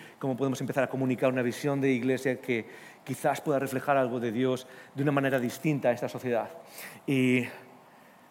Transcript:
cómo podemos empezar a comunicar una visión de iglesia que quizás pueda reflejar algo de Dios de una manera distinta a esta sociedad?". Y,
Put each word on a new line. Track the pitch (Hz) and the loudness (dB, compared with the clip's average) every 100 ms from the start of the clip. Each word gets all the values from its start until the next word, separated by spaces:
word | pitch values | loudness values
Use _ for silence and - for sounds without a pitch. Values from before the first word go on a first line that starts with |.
| - - | -12 -8
cómo | 135 123 | -4 0
podemos | 135 123 | 0 -2
empezar | 131 143 | -2 0
a | 123 | 0
comunicar | 131 131 127 135 | 0 0 2 2
una | 127 | 2
visión | 120 117 147 139 | 0 0 -2 2
de | 135 | 2
iglesia | 127 127 127 131 123 | 2 2 0 0 -2
que | - 117 104 - - - | 0 -2 -2 -12 -20 -16
quizás | - 131 151 135 | -8 -2 0 0
pueda | 156 135 | 0 0
reflejar | 131 127 143 139 | 0 -2 2 2
algo | 127 123 | 2 0
de | 120 | -2
Dios | 113 127 127 - - - | 0 0 0 -4 -18 -14
de | 135 | -2
una | 143 | 0
manera | 139 135 131 | 2 2 2
distinta | 120 - 156 139 120 | 0 -2 0 2 2
a | |
esta | 117 127 | 0 -2
sociedad?". | 120 127 117 104 - - - - - - | -4 -2 -2 -2 -10 -18 -16 -16 -10 0
Y, | 135 127 127 120 - - - - - - - - | 2 4 4 2 -8 -18 -20 -20 -20 -20 -20 -20